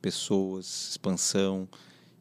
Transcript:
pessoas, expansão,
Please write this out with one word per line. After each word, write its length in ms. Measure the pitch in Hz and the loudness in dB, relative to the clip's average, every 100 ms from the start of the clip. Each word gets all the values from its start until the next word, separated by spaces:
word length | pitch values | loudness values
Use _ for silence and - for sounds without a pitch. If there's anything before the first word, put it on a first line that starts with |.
pessoas, 880 | 95 - - 98 95 95 90 - - | -4 -2 2 2 2 -2 -6 -6 -6
expansão, 760 | - 98 90 - 101 98 95 92 - - - - - | -4 -2 0 2 2 2 0 -4 -12 -20 -20 -20 -16